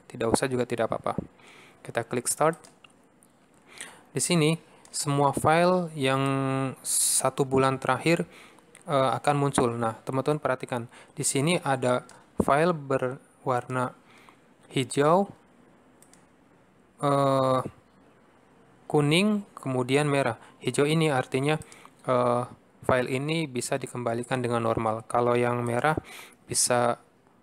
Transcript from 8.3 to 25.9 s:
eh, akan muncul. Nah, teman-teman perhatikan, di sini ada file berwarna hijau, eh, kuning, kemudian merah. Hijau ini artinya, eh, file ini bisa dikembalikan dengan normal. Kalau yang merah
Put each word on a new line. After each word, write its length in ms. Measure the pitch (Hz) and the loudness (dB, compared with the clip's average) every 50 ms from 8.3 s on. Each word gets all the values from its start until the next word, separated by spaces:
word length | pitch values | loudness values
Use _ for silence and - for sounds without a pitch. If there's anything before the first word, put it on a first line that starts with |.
| - - - - - - - _ - - - 175 | -12 -20 -20 -20 -20 -20 -20 _ -20 -16 -6 -2
eh, 200 | 147 135 131 123 123 123 | 0 2 2 2 0 0
akan 160 | - 147 143 143 | 0 0 0 2
muncul. 400 | 143 143 - - 131 117 117 120 | 0 0 2 2 2 2 0 -2
Nah, 160 | 117 110 110 - | -2 -4 -4 -6
teman-teman 400 | - - 131 131 127 151 151 147 | -6 -4 -4 -2 0 0 -2 0
perhatikan, 480 | - 135 127 - - - 127 120 117 - - - - - _ | 0 -2 -2 -4 -4 -6 -8 -8 -8 -10 -16 -20 -20 -16 _
di 80 | - | -6
sini 320 | 135 - - 135 139 170 180 - | -4 -2 0 0 2 2 0 0
ada 400 | - 139 135 127 127 123 123 123 - - - - - _ _ - | 0 -2 -2 0 0 0 0 -2 -4 -8 -20 -20 -20 _ _ 0
file 320 | - - 139 147 165 180 170 | 2 2 4 4 4 2 0
berwarna 1200 | 147 139 135 135 127 131 123 135 143 - _ _ _ - 139 123 123 - - 127 127 127 - - - _ - - - - - - _ _ _ _ _ - - - | -2 -4 -4 -2 -2 -2 -4 -6 -10 -16 _ _ _ -4 -2 -2 -2 -2 -4 -4 -4 -4 -4 -6 -12 _ -20 -20 -20 -20 -20 -20 _ _ _ _ _ -16 -6 -4
hijau, 560 | 139 123 120 - 139 143 156 170 196 202 - - - _ _ _ - - - - _ _ _ _ _ - - - - _ _ _ _ _ _ - _ _ _ _ _ _ _ _ - | -4 -4 0 0 2 4 4 4 4 2 -2 -6 -16 _ _ _ -20 -20 -20 -20 _ _ _ _ _ -20 -20 -20 -20 _ _ _ _ _ _ -20 _ _ _ _ _ _ _ _ -4
eh, 640 | 151 143 139 139 139 135 135 135 131 131 131 127 - - - - _ _ _ - - - _ _ _ _ _ _ _ _ _ - _ _ _ _ _ - | 0 2 2 2 4 2 2 2 2 2 2 0 -2 -4 -10 -18 _ _ _ -20 -20 -20 _ _ _ _ _ _ _ _ _ -20 _ _ _ _ _ 0
kuning, 560 | - 151 147 143 160 180 202 214 208 202 202 - - | 2 2 4 4 4 4 4 2 0 -2 -4 -10 -14
kemudian 560 | - - 135 131 127 127 123 131 143 151 143 | -10 -6 -4 -2 -2 0 2 2 2 2 2
merah. 320 | 143 139 131 120 113 - - - - - | 0 0 0 -2 -4 -6 -10 -20 -20 -10
Hijau 320 | - 135 120 139 147 151 | -8 -4 0 0 2 2
ini 160 | 160 160 156 | 2 2 2
artinya, 480 | 156 139 127 - - - 131 139 151 156 151 - - - - - - _ _ - 135 | 2 0 0 -2 -2 -2 -2 0 0 -2 -2 -4 -10 -20 -20 -20 -20 _ _ -4 0
eh, 320 | 127 123 123 120 120 120 123 - - - _ _ _ _ | 0 2 2 2 0 0 -2 -6 -10 -18 _ _ _ _
file 260 | - - 131 127 123 135 135 | 0 0 2 2 0 0 -2
ini 320 | 131 143 151 160 165 160 | -2 -2 -2 -2 -4 -4
bisa 320 | 135 123 127 - - 143 131 | -4 -6 -6 -4 -4 -4 -4
dikembalikan 640 | 131 - - 123 120 117 117 120 120 - 135 127 | -4 -6 -8 -6 -4 -4 -4 -4 -4 -4 -4 -2
dengan 240 | 123 120 120 117 113 | -2 0 0 0 0
normal. 400 | 113 110 113 113 110 110 113 - | 0 0 0 -2 -2 -2 -4 -4
Kalau 320 | - - 120 120 120 120 120 | -2 0 2 2 2 2 2
yang 240 | 120 120 120 120 | 2 0 0 -2
merah 320 | 120 120 117 123 - 156 | -2 -2 -2 0 0 0